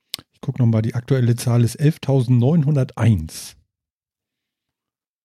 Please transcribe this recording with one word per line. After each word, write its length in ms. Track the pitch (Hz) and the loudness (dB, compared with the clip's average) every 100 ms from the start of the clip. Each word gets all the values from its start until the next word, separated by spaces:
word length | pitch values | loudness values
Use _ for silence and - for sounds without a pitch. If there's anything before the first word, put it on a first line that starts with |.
| _ - - | _ -16 -16
Ich 100 | _ | _
guck 180 | - 131 | -8 0
noch 60 | 117 | 2
mal, 160 | 113 | 2
die 140 | 110 123 | -2 -4
aktuelle 400 | - 135 117 117 | -2 0 0 0
Zahl 280 | 123 120 | 0 0
ist 120 | 117 - | 0 0
elftausendneunhunderteins. 1800 | 147 - - 135 120 123 120 170 139 147 131 - 113 101 80 - - - _ _ _ _ _ _ _ _ _ _ _ _ _ _ _ _ | -2 0 0 0 2 2 2 2 2 0 -2 0 2 2 -2 -12 -18 -20 _ _ _ _ _ _ _ _ _ _ _ _ _ _ _ _